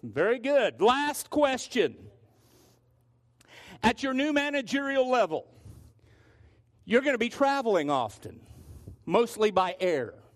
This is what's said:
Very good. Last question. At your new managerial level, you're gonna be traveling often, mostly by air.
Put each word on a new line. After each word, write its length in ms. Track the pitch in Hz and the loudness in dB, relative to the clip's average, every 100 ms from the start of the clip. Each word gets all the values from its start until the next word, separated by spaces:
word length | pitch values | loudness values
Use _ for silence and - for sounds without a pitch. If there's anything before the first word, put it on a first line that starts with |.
Very 360 | 120 110 185 254 | -8 -2 0 0
good. 400 | 247 285 208 120 | 2 2 2 2
Last 500 | 202 262 294 285 - | 2 2 0 -6 -4
question. 640 | 294 285 262 - 247 156 - - - _ _ _ _ _ _ _ _ _ _ _ _ - - - - | 2 2 0 -4 0 0 -2 -20 -20 _ _ _ _ _ _ _ _ _ _ _ _ -20 -20 -20 0
At 180 | 220 262 | 0 0
your 100 | 269 | -2
new 200 | 262 294 | 0 0
managerial 760 | 294 285 285 233 269 277 269 254 | 0 0 -4 -2 -2 0 0 2
level, 380 | 254 190 156 - - - - - _ _ _ _ _ - _ _ _ | 2 2 -2 -8 -20 -20 -20 -20 _ _ _ _ _ -20 _ _ _
you're 180 | - 226 | 0 0
gonna 160 | 277 254 | 2 0
be 100 | 233 | -2
traveling 600 | - 277 277 233 196 147 | 0 0 0 0 0 2
often, 520 | 143 113 - - - - - - - - - - | -2 -2 -8 -18 -18 -20 -20 -20 -20 -20 -16 -2
mostly 460 | 190 233 214 214 | 0 0 0 0
by 240 | 190 180 180 | 2 0 0
air. 360 | 185 156 113 - - | -2 0 -4 -10 -20